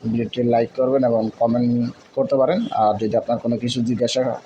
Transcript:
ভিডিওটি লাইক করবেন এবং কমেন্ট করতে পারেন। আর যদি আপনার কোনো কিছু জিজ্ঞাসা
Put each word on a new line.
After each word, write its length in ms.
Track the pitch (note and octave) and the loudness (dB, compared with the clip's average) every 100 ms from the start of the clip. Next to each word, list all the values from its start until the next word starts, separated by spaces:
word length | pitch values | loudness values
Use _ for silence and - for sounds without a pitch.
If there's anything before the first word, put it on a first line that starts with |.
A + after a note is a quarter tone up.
ভিডিওটি 380 | A#2 A2+ A2 - | -2 -2 -2 -2
লাইক 280 | A#2+ A#2 A#2 - | 0 2 0 0
করবেন 280 | B2+ C3+ | 0 2
এবং 260 | B2 A#2 A2 - | 2 2 -2 0
কমেন্ট 560 | A#2 A#2+ A#2+ A#2+ A#2+ - - | 0 2 2 0 -2 -6 -10
করতে 220 | - C3+ C#3 | -4 0 2
পারেন। 300 | C3 F#3 A3+ | 2 0 -2
আর 280 | - G#2+ G#2 | 0 2 2
যদি 180 | A2 A2 | 0 -2
আপনার 220 | - A#2+ | 0 -4
কোনো 180 | A#2+ A#2 | -2 -2
কিছু 260 | A#2+ B2 | -2 -2
জিজ্ঞাসা 580 | A2+ A#2 A#2+ C3 B2+ A2 | -2 0 0 0 -2 -4